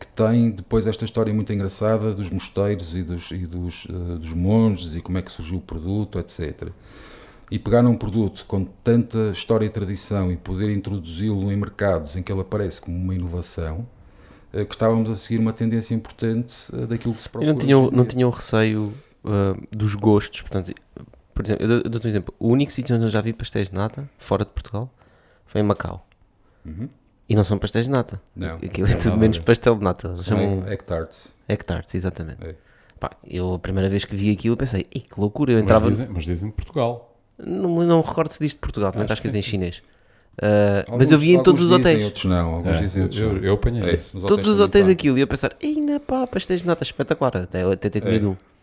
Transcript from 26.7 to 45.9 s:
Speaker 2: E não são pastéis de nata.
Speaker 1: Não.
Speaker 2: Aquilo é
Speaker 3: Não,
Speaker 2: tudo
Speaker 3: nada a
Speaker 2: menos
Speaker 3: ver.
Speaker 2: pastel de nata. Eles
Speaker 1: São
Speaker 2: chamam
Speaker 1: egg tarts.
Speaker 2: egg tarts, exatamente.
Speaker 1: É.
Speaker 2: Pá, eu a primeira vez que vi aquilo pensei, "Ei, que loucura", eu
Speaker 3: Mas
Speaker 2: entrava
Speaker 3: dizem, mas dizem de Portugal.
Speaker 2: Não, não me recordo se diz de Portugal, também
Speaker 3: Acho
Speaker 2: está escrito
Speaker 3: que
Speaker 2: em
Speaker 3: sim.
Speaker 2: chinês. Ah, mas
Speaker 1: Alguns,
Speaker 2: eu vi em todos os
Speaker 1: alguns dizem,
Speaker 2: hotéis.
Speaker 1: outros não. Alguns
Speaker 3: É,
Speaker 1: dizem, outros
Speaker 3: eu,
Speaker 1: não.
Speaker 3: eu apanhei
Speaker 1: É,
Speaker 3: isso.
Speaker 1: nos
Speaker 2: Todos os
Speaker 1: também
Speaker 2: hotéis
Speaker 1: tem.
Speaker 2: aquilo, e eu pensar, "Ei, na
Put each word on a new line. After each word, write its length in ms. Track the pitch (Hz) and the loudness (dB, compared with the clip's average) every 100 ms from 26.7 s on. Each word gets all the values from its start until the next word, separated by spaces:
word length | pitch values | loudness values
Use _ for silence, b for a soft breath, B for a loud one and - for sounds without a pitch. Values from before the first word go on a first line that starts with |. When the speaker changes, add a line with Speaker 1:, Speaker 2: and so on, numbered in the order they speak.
| 78 127 _ _ _ - | -12 -12 _ _ _ 0
Speaker 2:
E 60 | |
não 80 | 107 | 2
são 140 | 101 101 | 2 0
pastéis 280 | 107 - 123 | -2 -2 0
de 40 | |
nata. 300 | 135 117 - - - | 0 -2 -8 -14 -10
Speaker 1:
Não. 180 | 90 82 | -8 -8
Speaker 2:
Aquilo 300 | 95 - 95 | -8 -2 2
é 40 | |
Speaker 3:
Não, 60 | 85 | 2
Speaker 2:
tudo 60 | |
Speaker 3:
nada 120 | 113 107 | 2 4
a 20 | |
Speaker 2:
menos 160 | 110 104 | 4 2
Speaker 3:
ver. 40 | |
Speaker 2:
pastel 300 | 82 117 - 113 | 2 4 4 2
de 80 | |
nata. 240 | 98 90 90 | 2 -2 -6
Eles 180 | 90 90 | -8 -2
Speaker 1:
São 120 | 104 | 0
Speaker 2:
chamam 300 | 101 95 92 | 0 -2 -4
Speaker 1:
egg 160 | 101 | -8
tarts. 440 | - 85 82 - - _ - | -6 -6 -8 -14 -20 _ -4
Speaker 2:
egg 160 | 107 | -4
tarts, 300 | - 85 - | -2 -6 -4
exatamente. 440 | 92 92 - 82 - 85 | -6 -4 -6 -10 -12 -14
Speaker 1:
É. 80 | 80 b b b b | -16 b b b b
Speaker 2:
Pá, 100 | - - - | -10 -10 -10
eu 260 | 90 90 | -6 -4
a 40 | 90 | -4
primeira 300 | 90 95 95 | -4 0 0
vez 160 | 98 | 0
que 100 | - 101 | -2 -2
vi 140 | 101 | 0
aquilo 260 | 104 113 117 | 0 0 -2
pensei, 300 | 135 101 - | -2 -4 -4
"Ei, 60 | - | -8
que 180 | - - | -10 -4
loucura", 320 | 104 107 143 | -2 0 2
eu 40 | 117 | 4
Speaker 3:
Mas 80 | |
Speaker 2:
entrava 240 | 101 110 107 | 6 6 6
Speaker 3:
dizem, 180 | 101 123 | 0 -2
mas 140 | 92 | -6
dizem 240 | 80 87 101 | -4 -4 -6
de 40 | |
Portugal. 640 | 107 - - 117 120 - _ _ - | -8 -8 -2 -2 -2 -12 _ _ -16
Speaker 2:
Não, 460 | - 185 185 170 | -8 -4 -2 2
não 140 | 170 165 | 4 4
me 60 | 160 | 2
recordo 240 | - 156 | -2 -4
se 80 | - | -2
diz 100 | 151 | -4
de 60 | - | -4
Portugal, 320 | - 123 101 | -8 -2 -2
também 120 | 104 | 0
Speaker 3:
Acho 80 | 107 | -2
Speaker 2:
está 160 | 110 110 | -2 -2
escrito 40 | |
Speaker 3:
que 60 | 101 | -2
Speaker 2:
em 40 | |
Speaker 3:
sim. 80 | 92 | -2
Speaker 2:
chinês. 320 | 101 90 85 _ b b b b - | -2 -4 -6 _ b b b b -2
Ah, 440 | 104 104 104 98 - | 2 4 4 2 0
mas 20 | |
Speaker 1:
Alguns, 200 | 120 143 | 2 6
Speaker 2:
eu 60 | 156 | 6
vi 160 | 156 | 6
em 80 | 175 | 6
todos 200 | - 147 | 8 6
os 100 | 175 | 6
Speaker 1:
alguns 60 | 180 131 | 6 6
dizem, 60 | 131 | 4
Speaker 2:
hotéis. 80 | 104 | 2
Speaker 1:
outros 180 | - 95 | -2 0
não. 280 | 90 85 | 2 0
Alguns 220 | 82 87 82 | -2 0 0
Speaker 3:
É, 40 | |
Speaker 1:
dizem, 220 | 98 92 | 0 0
outros 180 | 90 104 | -2 0
Speaker 3:
eu, 120 | 107 | 0
Speaker 1:
não. 40 | 98 | 0
Speaker 3:
eu 120 | 95 | 2
apanhei 280 | 104 123 120 | 2 2 0
Speaker 1:
É, 120 | 90 | 0
Speaker 3:
isso. 220 | 85 - 98 | 0 -2 -6
Speaker 1:
nos 80 | 98 | 2
Speaker 2:
Todos 200 | 208 196 | 2 4
os 80 | |
Speaker 1:
também 100 | 202 202 | 4 6
Speaker 2:
hotéis 200 | 202 190 | 6 6
Speaker 1:
tem. 60 | |
Speaker 2:
aquilo, 260 | 185 143 127 | 6 4 2
e 20 | |
eu 40 | 139 | 2
pensar, 260 | 135 135 - | 0 -4 -4
"Ei, 200 | 294 302 | -4 -2
na 180 | 294 | -2